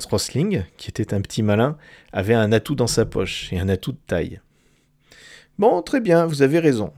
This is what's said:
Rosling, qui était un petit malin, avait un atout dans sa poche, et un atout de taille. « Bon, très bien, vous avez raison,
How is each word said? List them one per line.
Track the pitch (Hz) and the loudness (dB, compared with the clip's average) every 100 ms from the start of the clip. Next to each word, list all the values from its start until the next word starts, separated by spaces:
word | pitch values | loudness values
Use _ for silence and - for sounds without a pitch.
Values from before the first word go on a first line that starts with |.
| - | 0
Rosling, | 107 - 123 196 151 90 - | -4 -2 -2 -2 -2 -6 -12
qui | - | -10
était | - 107 101 | -6 -4 -4
un | |
petit | 98 - | -4 -2
malin, | 107 104 127 156 - - _ | 2 2 2 -2 -14 -20 _
avait | 101 98 117 | -4 0 2
un | 107 | 4
atout | 110 - 135 | 2 0 -2
dans | 117 | 0
sa | - | 0
poche, | 110 113 95 - - | 0 -2 -4 -6 -6
et | 90 | -4
un | 95 | -2
atout | 92 - | -2 -4
de | 123 - | -10 -4
taille. « | 87 76 - _ _ _ _ _ _ _ - - - _ - | -4 -4 -10 _ _ _ _ _ _ _ -20 -20 -20 _ 0
Bon, | 226 349 | 2 2
très | 330 277 | -2 -2
bien, | 220 170 165 | 4 4 4
vous | 147 | 2
avez | 135 165 | 4 4
raison, | 160 120 101 | 2 2 -2